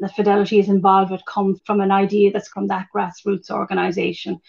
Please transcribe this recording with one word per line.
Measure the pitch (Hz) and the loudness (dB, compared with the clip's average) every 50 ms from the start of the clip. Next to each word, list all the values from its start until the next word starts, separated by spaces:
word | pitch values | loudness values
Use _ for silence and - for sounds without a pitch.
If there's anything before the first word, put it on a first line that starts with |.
that | 196 190 - | -10 -6 -4
Fidelity | - 202 202 202 208 202 - 220 208 | -2 0 2 2 2 2 2 2 2
is | 196 202 | 4 4
involved | 196 190 175 196 190 196 190 180 | 2 2 4 4 4 4 2 0
with | 190 180 - | -4 -8 -10
come | - - 208 196 196 196 190 _ | -8 -6 -2 -2 -2 -2 -2 _
from | - 208 208 | -4 -2 0
an | 196 190 | 0 2
idea | 196 196 196 190 202 208 202 202 | 2 2 2 2 2 4 2 2
that's | 202 214 208 - | 2 0 -6 -8
from | - 202 202 196 | -10 -8 -6 -4
that | 196 190 190 - | -4 -6 -8 -6
grassroots | - 208 196 175 170 - - 208 202 175 - - | -6 -6 -6 -6 -8 -8 -4 -4 -4 -4 -6 -6
organization. | - - - - 196 185 180 185 170 190 - - 170 - - 202 185 - _ | -6 -6 -4 -4 -2 -2 -2 -2 -2 -2 -4 -4 -4 -6 -8 -10 -10 -10 _